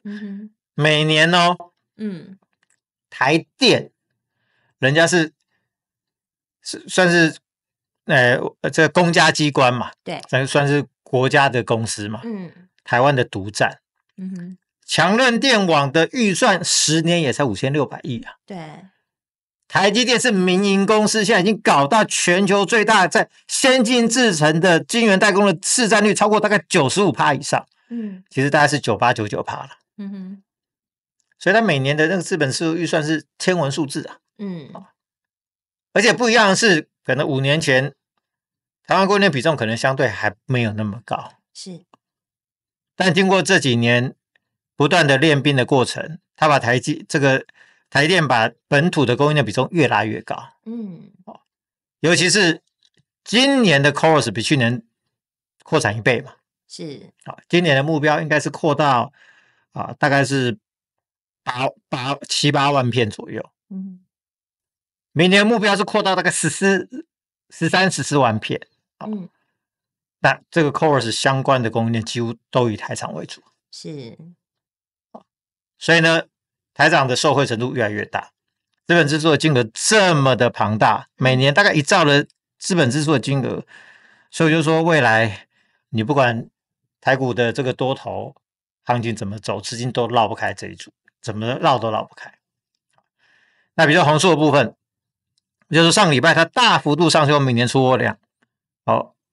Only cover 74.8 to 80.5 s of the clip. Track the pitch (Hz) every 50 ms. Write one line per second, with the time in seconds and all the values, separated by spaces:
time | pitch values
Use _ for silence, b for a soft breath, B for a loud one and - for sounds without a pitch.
74.8 | _ _ _ _ _ _ - - _ _ _ _ _ _ _ _ _ _ _ _
75.8 | - - 165 165 165 165 165 165 - - _ _ _ _ _ _ _ _ _ -
76.8 | 143 160 165 156 135 127 127 - - 156 131 139 139 - 120 107 120 127 147 127
77.8 | 113 104 104 104 101 - - 101 - - _ _ _ _ _ _ _ _ _ _
78.8 | _ - 170 170 156 139 151 156 151 165 160 160 - 160 143 123 113 107 - -
79.8 | - - 220 220 196 180 165 147 135 135 127 104 123 117